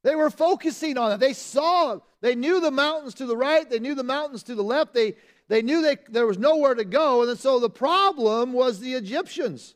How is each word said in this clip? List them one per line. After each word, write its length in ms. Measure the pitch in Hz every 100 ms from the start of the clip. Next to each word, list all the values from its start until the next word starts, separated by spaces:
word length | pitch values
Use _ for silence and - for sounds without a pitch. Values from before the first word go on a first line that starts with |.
They 120 | 247
were 160 | 311 302
focusing 680 | - 330 381 320 247 311 262
on 120 | 226
it. 80 | 202
They 140 | 262
saw, 640 | - - 262 320 359 302 196 _ _
they 160 | 226 240
knew 240 | 277 370
the 100 | 320
mountains 440 | 269 294 320 277
to 120 | - 262
the 100 | 233
right. 320 | 269 311 320
They 120 | 233
knew 160 | 247 277
the 80 |
mountains 400 | 247 277 302 240
to 100 | -
the 80 | 233
left. 320 | 202 269 311
They, 220 | 240 220 - _ _ _
they 140 | 220
knew 200 | 226 330
they, 140 | 311 277 -
there 200 | 226 233
was 100 | 185
nowhere 380 | 269 311 277 240
to 80 |
go. 440 | 196 247 311 247 240
And 80 | 240
so 220 | 262 254
the 100 | 233
problem 840 | - 269 359 392 285 220 220 254
was 260 | 247 254 196
the 160 | 254
Egyptians. 800 | 254 196 277 359 311 262 131 -